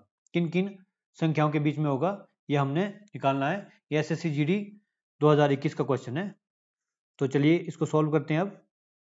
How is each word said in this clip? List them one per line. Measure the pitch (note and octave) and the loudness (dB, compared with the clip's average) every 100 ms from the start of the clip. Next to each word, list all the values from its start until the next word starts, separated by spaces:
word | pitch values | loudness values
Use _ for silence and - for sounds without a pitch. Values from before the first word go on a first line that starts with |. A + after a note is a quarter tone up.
| _ _ _ | _ _ _
किन | F3 E3+ | -4 -2
किन | E3+ G3 G3 _ _ _ - | -2 -4 -6 _ _ _ -4
संख्याओं | D#3+ D#3 D3+ | 0 2 2
के | D3+ | 2
बीच | D3 C#3 | 0 0
में | D3+ | -2
होगा, | C3+ E3+ G3+ - _ - | 0 -2 -4 -12 _ -2
ये | C#3+ | 0
हमने | C#3 D3 G3+ | 0 0 -2
निकालना | G3+ - C3 C#3 C#3 C#3 | -6 -16 -6 -2 0 -2
है। | G3 - _ - | -4 -8 _ -4
ये | D3 | -2
एसएससी | D3+ D#3+ E3+ | -2 -2 -2
जीडी | C#3+ D3+ G3+ G3+ - _ _ _ - | -2 0 0 -4 -14 _ _ _ 0
दो | D3+ | 4
हज़ार | D3 D3 | 6 4
इक्कीस | C3+ D3+ | 2 -2
का | - | -2
क्वेश्चन | C#3 B2 - C3 | -2 -2 -4 -8
है। | G3+ - _ _ _ _ _ _ _ - | -8 -10 _ _ _ _ _ _ _ -4
तो | C#3 | 0
चलिए | C#3+ C#3+ E3 | 2 4 4
इसको | - - D3+ | 0 -4 0
सॉल्व | D#3 D#3 | 2 2
करते | D#3 D#3 | 0 0
हैं। | D#3 | -2
अब | G3+ - _ _ _ _ _ | -2 -8 _ _ _ _ _